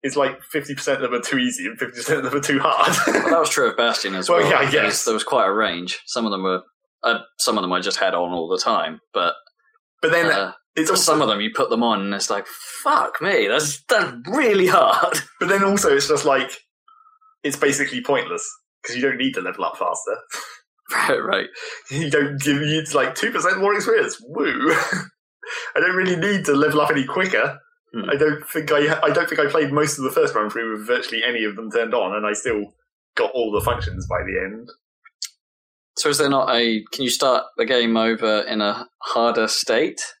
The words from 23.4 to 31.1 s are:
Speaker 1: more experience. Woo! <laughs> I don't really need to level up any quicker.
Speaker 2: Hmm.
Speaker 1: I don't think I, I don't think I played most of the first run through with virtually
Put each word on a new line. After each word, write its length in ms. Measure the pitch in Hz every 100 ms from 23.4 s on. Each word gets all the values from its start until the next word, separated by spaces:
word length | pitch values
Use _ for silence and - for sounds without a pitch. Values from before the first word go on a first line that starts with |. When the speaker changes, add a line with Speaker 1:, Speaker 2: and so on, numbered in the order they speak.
| 165 185
Speaker 1:
more 120 | 196 208
experience. 440 | 240 151 107 - 123
Woo! 460 | 151 131 - 160
<laughs> 1040 | - - - - _ _ _ - - - -
I 20 |
don't 140 | 170
really 220 | 180 185 175
need 280 | 190 196 147
to 60 |
level 260 | 143 151 147
up 100 | 147
any 140 | 147
quicker. 560 | 127 - - 107 127 - _ _ _
Speaker 2:
Hmm. 160 | 113 98
Speaker 1:
I 60 | 139
don't 280 | 156 147 -
think 240 | 165 151
I, 280 | 147 147 156
I 100 | 160
don't 180 | 147 170
think 120 | 156
I 60 | 143
played 240 | 156 143
most 260 | 143 151 143
of 60 |
the 60 | 131
first 240 | 165 151
run 160 | 110 107
through 260 | 117 113 110
with 100 | 107
virtually 340 | 123 -